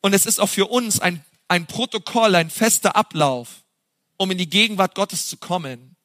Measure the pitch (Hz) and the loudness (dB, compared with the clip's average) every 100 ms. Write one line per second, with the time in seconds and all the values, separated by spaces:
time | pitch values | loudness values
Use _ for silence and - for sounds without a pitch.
0 | 202 196 226 - 202 - 202 247 233 - | 2 2 2 0 0 0 0 0 0 0
1 | 180 175 _ _ _ 175 160 - 254 220 | -2 -4 _ _ _ -2 -2 -6 -6 -6
2 | - 233 220 180 160 - 285 - - - | -4 2 4 4 0 0 0 2 2 0
3 | - 160 143 127 117 - _ _ _ _ | -2 0 0 0 -8 -20 _ _ _ _
4 | _ _ 190 185 170 196 220 202 185 - | _ _ -2 -2 0 2 2 2 -2 0
5 | 202 175 - - - 175 147 123 131 _ | -4 -4 -8 -12 -6 -6 -6 -12 -18 _